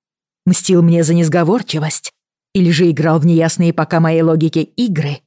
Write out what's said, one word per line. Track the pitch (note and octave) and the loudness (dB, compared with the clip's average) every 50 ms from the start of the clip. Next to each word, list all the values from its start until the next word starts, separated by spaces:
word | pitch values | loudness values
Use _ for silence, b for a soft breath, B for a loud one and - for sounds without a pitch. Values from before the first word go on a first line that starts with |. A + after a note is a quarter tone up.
| _ _ _ _ _ _ _ _ - | _ _ _ _ _ _ _ _ -2
Мстил | F3+ F3+ - - - F#3 F3 E3+ | -2 0 0 0 0 2 4 4
мне | E3+ E3+ E3+ E3 | 4 4 2 2
за | D3+ E3+ | 2 2
несговорчивость? | E3+ E3+ D#3 D#3 F3 E3+ D#3 G#3+ B3+ - - - D#3 D3+ D#3 - - - - - _ _ _ _ _ _ _ - | 2 2 2 0 0 0 0 0 -2 -2 -6 -6 -6 -4 -6 -6 -8 -10 -12 -16 _ _ _ _ _ _ _ -2
Или | G3 F3+ E3+ | 0 0 2
же | E3+ C#3+ F#3 E3+ | 2 2 2 2
играл | D#3 C#3 D#3 E3 D#3+ E3 | 0 0 0 0 0 2
в | C#3+ | 2
неясные | E3+ E3+ D#3+ D#3+ D#3+ - - F3 E3+ E3 | 2 2 2 0 0 -2 -2 -2 -2 0
пока | E3+ D#3 - F3+ E3 | -2 -4 -2 -2 -2
моей | E3 D#3+ E3 E3 E3 | 0 0 0 0 2
логике | E3 D#3+ D#3+ D#3+ D#3+ - D#3+ D3+ | 2 2 2 0 0 -2 -2 -4
игры, | - _ - B3 A3+ F3+ D#3 D3+ C#3+ C#3+ - _ | -4 _ -6 -4 -4 -2 -4 -4 -4 -6 -10 _